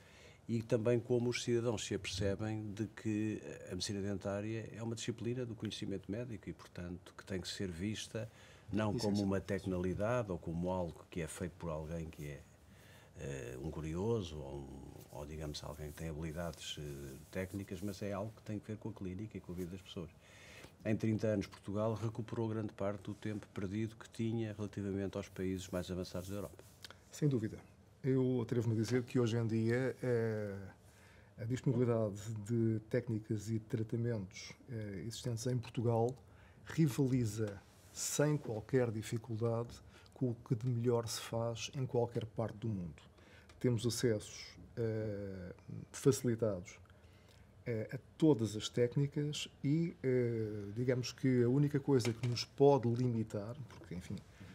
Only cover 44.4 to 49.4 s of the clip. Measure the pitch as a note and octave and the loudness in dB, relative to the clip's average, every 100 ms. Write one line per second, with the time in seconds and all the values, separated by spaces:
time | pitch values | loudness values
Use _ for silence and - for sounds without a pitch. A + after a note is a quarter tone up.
44.4 | - - - - A2+ A2 G#2+ G2+ G2 F#2+ | -14 -16 -10 -2 -2 0 -2 -4 -6 -8
45.4 | F2+ - - A2 - - C#3+ - B2 A2+ | -10 -12 -12 -12 -10 4 4 6 4 4
46.4 | A2 F#2 F#2 - - - - - - - | 2 0 -6 -16 -20 -20 -20 -20 -20 -20
47.4 | - - - A2 - C3+ - - D#3+ A#2+ | -20 -12 -4 -2 -2 -8 -8 4 6 6
48.4 | G#2+ G#2+ - - A#2+ C#3+ C#3+ D3+ D3 C#3+ | 4 -2 -2 2 4 4 0 0 -2 -4